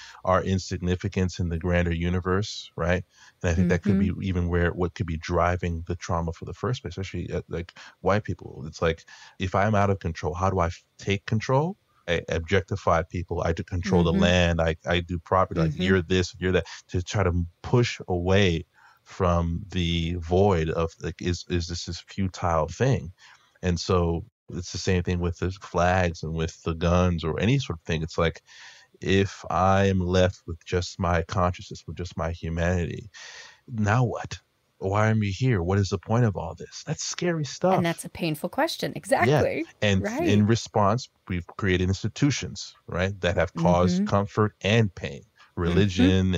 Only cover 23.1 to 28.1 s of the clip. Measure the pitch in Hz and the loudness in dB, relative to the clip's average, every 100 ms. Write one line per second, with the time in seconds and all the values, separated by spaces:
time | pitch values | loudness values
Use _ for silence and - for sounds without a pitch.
23.1 | - - - _ _ 92 87 - 90 85 | -16 -20 -20 _ _ -2 -2 0 2 2
24.1 | 85 - _ - 92 - - 98 90 87 | -2 -6 _ -12 -10 -8 -6 0 0 0
25.1 | 87 87 - 90 - - 87 87 92 87 | 0 -2 -2 -6 -6 -4 2 4 4 2
26.1 | 80 78 80 80 - 87 82 87 87 90 | -2 -6 -4 -4 -4 -6 0 2 4 4
27.1 | 82 80 - 101 139 - 80 - 80 80 | 2 -2 0 2 0 -2 -8 -4 -4 -2